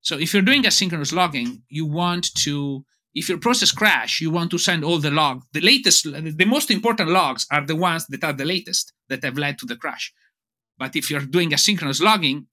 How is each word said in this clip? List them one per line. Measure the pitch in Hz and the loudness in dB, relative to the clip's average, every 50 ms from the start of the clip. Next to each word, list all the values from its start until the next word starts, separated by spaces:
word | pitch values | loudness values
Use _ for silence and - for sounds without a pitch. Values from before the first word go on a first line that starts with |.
So | _ - 165 143 | _ -6 -4 -2
if | 156 165 | -2 2
you're | - 202 | 2 4
doing | 190 202 269 285 | 4 4 4 4
asynchronous | 247 208 - - 196 180 170 160 143 135 | 4 2 2 2 0 0 -2 -4 -4 -2
logging, | 151 180 180 170 147 131 120 120 127 - _ _ | 0 0 0 0 0 -4 -4 -6 -8 -10 _ _
you | - 151 160 | -6 -4 -4
want | 151 147 170 175 175 175 175 175 - - - - | -2 -2 -2 0 0 -2 -2 -4 -4 -4 -2 -2
to, | 147 143 143 143 143 139 131 131 _ _ _ _ _ _ | -2 -2 -2 -4 -4 -6 -8 -10 _ _ _ _ _ _
if | 151 160 - | -8 -4 -4
your | 180 160 | -4 0
process | - 233 247 226 202 - | 2 2 2 4 4 2
crash, | - - 214 208 170 127 113 - - - | 2 4 4 4 4 4 0 -2 -4 -2
you | 160 160 | -2 0
want | 156 175 170 175 | 0 0 -2 -2
to | - 165 | -2 0
send | - - 180 165 143 | 0 2 0 0 2
all | 156 170 170 | 0 0 2
the | 147 151 | 2 0
log, | 139 156 151 139 127 127 123 _ - | 2 2 2 2 0 -4 -12 _ -6
the | 151 | 2
latest, | 160 202 269 269 - 147 - - - | 4 4 4 4 4 4 4 4 2
the | 156 139 147 156 160 151 156 185 | -2 -8 -8 -8 -8 0 0 2
most | 208 254 294 294 - | 2 2 2 2 0
important | 214 185 - 233 226 226 180 160 | -2 0 2 0 0 0 0 2
logs | 175 190 170 139 127 120 - - | 2 2 2 2 0 -4 -4 -2
are | 139 147 143 | -2 -2 -2
the | 143 160 | -2 -2
ones | 156 180 175 165 160 156 - | 0 0 0 -2 -2 -6 -8
that | 139 131 | -8 -6
are | - 156 143 | -4 -4 -4
the | 135 139 | -4 -4
latest, | 156 185 185 - - - - - - _ _ _ _ | -4 -4 -4 -4 -4 -4 -4 -4 -6 _ _ _ _
that | 135 - - | -8 -6 -6
have | 135 123 143 | -6 -4 -4
led | 147 143 139 139 | -4 -4 -4 -8
to | - | -10
the | 120 120 | -12 -10
crash. | 117 - 151 123 - - - _ _ _ _ _ _ _ _ _ _ _ _ _ | -8 -8 -10 -8 -8 -12 -14 _ _ _ _ _ _ _ _ _ _ _ _ _
But | _ 131 135 - | _ -10 -6 -4
if | 160 151 - | -4 -4 -2
you're | 147 143 | -4 -4
doing | 139 131 135 180 170 165 | -4 0 0 0 2 2
asynchronous | 151 139 - - 208 175 165 139 135 - | 2 2 2 2 2 0 0 -2 0 2
logging | 165 214 220 208 170 139 135 147 123 _ | 4 4 4 4 2 -2 -2 -2 -8 _